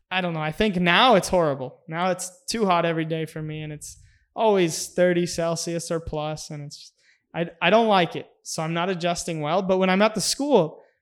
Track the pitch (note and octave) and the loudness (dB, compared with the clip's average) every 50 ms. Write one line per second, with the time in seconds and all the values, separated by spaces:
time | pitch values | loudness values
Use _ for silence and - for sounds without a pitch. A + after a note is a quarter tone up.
0 | _ _ F3+ F#3 F3+ F3 E3 D#3 D3+ D#3 D#3 - G#3+ A3 F3 F3+ F3+ E3+ F3 F#3+ | _ _ -4 -4 -2 -2 -4 -4 -4 -4 -2 0 0 0 0 2 2 4 6 6
1 | A#3+ C4 A#3 F#3 F3 - - F3+ E3 D3+ C#3 C3 C3 C3 - - _ - D#3+ E3 | 6 6 6 6 4 2 2 2 2 2 0 -2 -6 -10 -12 -16 _ -10 -6 -2
2 | F3+ F#3 F3+ F3+ - - - _ _ - - A#3 G#3+ F#3+ F3+ E3+ E3 E3+ E3 D#3+ | -2 -2 -2 -4 -6 -12 -14 _ _ -8 -4 0 2 2 2 2 2 2 0 -2
3 | D#3+ D#3+ E3 D#3+ D#3 D3+ - D#3+ D#3 D#3 D3+ D#3 D#3 D3+ D3+ D3 - - - - | -2 -2 -4 -4 -6 -6 -8 -10 -10 -10 -10 -10 -10 -12 -12 -14 -14 -18 -20 -20
4 | - _ _ _ _ _ _ - A3+ A3 G3+ G3 F3+ E3 D#3 - - - - - | -20 _ _ _ _ _ _ 0 2 4 4 4 2 2 0 -4 -8 -6 0 2
5 | F3+ F3+ F3 F3 F3+ E3+ - - E3 E3 E3+ E3 - E3+ E3+ E3 D#3+ - F3 D#3+ | 2 4 4 2 0 -2 -2 -4 -2 -2 -2 -4 -4 -6 -6 -6 -6 -4 -6 -6
6 | E3 - - D3+ D3+ D3+ D#3 D3+ - - D#3 D3 C#3+ C#3+ - - - - _ _ | -6 -6 -8 -6 -6 -6 -8 -10 -10 -12 -12 -14 -14 -14 -16 -18 -20 -20 _ _
7 | _ _ _ _ _ _ - D#3+ F3 E3+ - _ F3 E3+ G3 A3+ A#3 A3 G3+ F#3+ | _ _ _ _ _ _ -6 -6 -6 -6 -4 _ 2 4 4 4 4 4 4 4
8 | F3 E3 - - - - _ _ _ - - - D#3+ D#3+ E3 E3+ F3 F#3+ F#3+ E3+ | 2 2 -2 -8 -12 -12 _ _ _ -10 -8 -6 -4 -4 -2 -2 -2 -2 -2 -2
9 | E3+ F3 E3+ - - - E3 D#3 D3 D3 E3 F#3+ G3+ F3+ F#3+ F#3 F#3+ F#3 F#3 F#3+ | -2 -4 -4 -4 -6 -6 -6 -4 -4 -2 -2 -2 0 0 0 2 2 2 4 4
10 | G#3 A3 A3 G3+ E3 - - - C4+ D4 C#4 G#3 D#3+ D3+ - - - _ _ _ | 4 2 2 0 -2 -4 -4 -4 0 4 4 4 4 2 -4 -12 -20 _ _ _